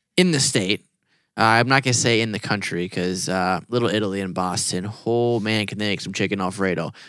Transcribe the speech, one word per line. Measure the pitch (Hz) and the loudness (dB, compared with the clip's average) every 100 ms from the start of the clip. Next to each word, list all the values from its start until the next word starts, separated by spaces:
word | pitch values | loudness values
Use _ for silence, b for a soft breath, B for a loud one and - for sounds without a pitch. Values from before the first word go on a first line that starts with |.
| _ - | _ 2
in | 185 | 4
the | 147 | 2
state. | 139 127 95 107 _ _ _ _ _ - | 2 0 0 -2 _ _ _ _ _ 2
Uh, | |
I'm | 113 113 120 | 4 4 4
not | 135 | 2
gonna | 131 | 2
say | 117 123 113 | 0 2 2
in | 113 | 0
the | 98 | -2
country | - 104 - 87 90 | -2 -4 -2 -4 -4
'cause, | - 90 92 87 | -2 -2 -2 -2
uh, | 92 90 90 - | 0 0 -2 -2
Little | 120 117 | -2 0
Italy | 104 104 98 | 0 -2 -2
in | 95 | -4
Boston, | 90 90 90 - 90 101 110 - | -4 -2 -2 -4 -4 -6 -6 -2
oh | 117 120 117 | 2 2 2
man, | 107 110 101 | 0 0 -2
can | 98 | -2
they | 104 | -2
make | 95 | -2
some | 95 | -4
chicken | 98 98 101 | -2 -2 0
Alfredo. | 92 98 95 85 80 B | -2 0 0 0 -4 B